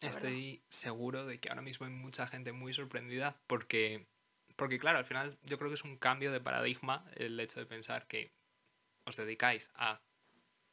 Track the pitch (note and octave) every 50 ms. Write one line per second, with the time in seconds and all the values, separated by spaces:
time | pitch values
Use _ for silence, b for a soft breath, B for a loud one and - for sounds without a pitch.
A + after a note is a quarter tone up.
0 | - C#3+ B2 - - C3 B2+ B2+ C3+ C3+ C3 - - _ - - - B2+ A2+ A#2
1 | A#2+ B2 C3 C3 C3+ C3+ A#2+ B2 - - - B2 C3+ C3+ B2+ - C3+ B2+ B2+ B2+
2 | B2+ C3 C3 - B2+ B2+ - B2+ B2+ A#2+ A#2 B2+ B2+ B2+ C3 D#3 C#3 B2+ - A#2+
3 | A#2+ A#2+ B2 B2+ C3+ C#3+ C#3+ - _ - B2+ A#2 A2 - - A2+ A2 G#2+ G#2+ G#2+
4 | G2+ - _ _ _ _ _ _ _ - - - C#3+ C3+ C3 A#2 - D#3 E3 C#3+
5 | B2 - C3 C3 C#3 C#3+ C#3 - - - C#3+ C3+ C#3+ C#3+ D3+ C#3 - D3 C3+ B2+
6 | - B2+ C3 C3+ C#3 C#3 C3+ B2+ B2 C3 B2+ B2 B2 B2 B2+ - - C3 C3+ D#3
7 | F#3 F#3 - - A#2+ A#2 A#2 A#2 A2+ A2+ - B2 A#2 A2 A2+ A2+ A2 - A#2+ A#2
8 | - - - A2 G#2+ - - _ _ _ _ _ _ _ _ _ _ _ _ _
9 | _ - - - A2 A2 A2 - - B2 A#2+ A2 - - - - B2 A2 A2 -
10 | - _ _ _ _ _ _ _ _ _ _ _ _ _